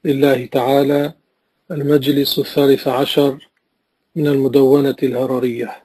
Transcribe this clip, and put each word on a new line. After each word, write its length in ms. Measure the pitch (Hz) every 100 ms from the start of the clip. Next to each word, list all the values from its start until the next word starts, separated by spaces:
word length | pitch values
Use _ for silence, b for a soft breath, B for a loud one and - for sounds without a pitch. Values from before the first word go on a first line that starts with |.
لله 420 | 160 135 143 127 123
تعالى 680 | 139 123 139 139 143 147 - _ _ _ _ _
المجلس 680 | 156 143 147 135 143 139 -
الثالث 500 | 139 - 139 135 135
عشر 600 | 127 139 - 143 135 - _ _ _ _ _ _ 170
من 100 | 147
المدونة 720 | 139 135 139 131 143 139 127
الهررية 800 | 135 123 127 127 123 117 113 -